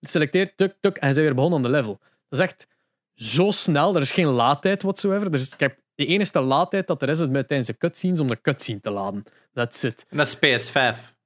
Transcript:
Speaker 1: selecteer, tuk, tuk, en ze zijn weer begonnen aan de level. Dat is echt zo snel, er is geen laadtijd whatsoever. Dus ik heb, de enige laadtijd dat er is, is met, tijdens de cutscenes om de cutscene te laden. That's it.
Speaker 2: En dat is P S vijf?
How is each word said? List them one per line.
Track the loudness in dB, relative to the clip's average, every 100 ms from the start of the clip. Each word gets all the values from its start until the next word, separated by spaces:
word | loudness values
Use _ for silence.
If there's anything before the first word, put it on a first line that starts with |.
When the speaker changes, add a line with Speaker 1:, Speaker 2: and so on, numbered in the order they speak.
Speaker 1:
selecteer, | -4 -2 0 0 -2 0
tuk, | -2 0
tuk, | -2 0
en | 0
ze |
zijn | 2 2
weer | 2
begonnen | 2 2
aan | 0
de | 0
level. | -2 -8 _ _ -10
Dat | -2
is | -2
echt | -4 -20 _ _ _ _
zo | -14 -4 0 2
snel, | 0 0 2 2 2
er |
is | 0
geen | 0 2
laadtijd | 4 2 2 0 0
whatsoever. | -2 -2 -2 0 0
Dus | -2 -4
ik | -2
heb, | -4 -4 _ -6
de | 0
enige | 0 0 0
laadtijd | 2 2 2 -2 -2
dat | -2
er | -2
is, | 0
is | 0
met, | 0 0
tijdens | -2 -2
de | -4
cutscenes | -4 -2 -2 0
om | 0
de | -2
cutscene | -2 -2 -4 -6
te | -6
laden. | -6 -6 -8 -12 _ _
That's | -6 -6 -4
it. | -6 -6 -8
Speaker 2:
En | -2
dat | -2
is | 2
P | 2 4
S | 2
vijf? | 2 2 0 -10 _